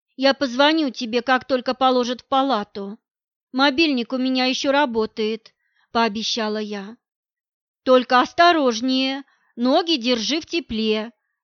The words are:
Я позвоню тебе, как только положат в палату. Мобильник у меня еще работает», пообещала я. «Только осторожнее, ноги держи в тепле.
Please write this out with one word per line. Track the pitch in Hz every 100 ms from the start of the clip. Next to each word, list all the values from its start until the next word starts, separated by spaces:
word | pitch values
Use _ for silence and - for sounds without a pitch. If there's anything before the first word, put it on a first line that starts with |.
| _ -
Я | 269
позвоню | 262 277 240 285 320 285
тебе, | - 247 240
как | 233 254 -
только | 262 247
положат | 247 262 254 240 247
в | -
палату. | 269 269 226 208 208 202 220 _ _ _ _ _
Мобильник | 254 285 269 320 262 233
у | 262
меня | 254 254 254
еще | 254 285
работает», | 277 294 226 214 - 214 220 _ _ _ _ _
пообещала | 233 233 208 214 - 214 214
я. | 214 202 196 233 _ _ _ _ _ _ _ _
«Только | - 254 240 247
осторожнее, | - - 349 339 262 220 262 262 262 269 - _ _ -
ноги | 240 302 339 311
держи | 226 240 202 302
в | -
тепле. | 339 269 220 220 214 220 _ _ _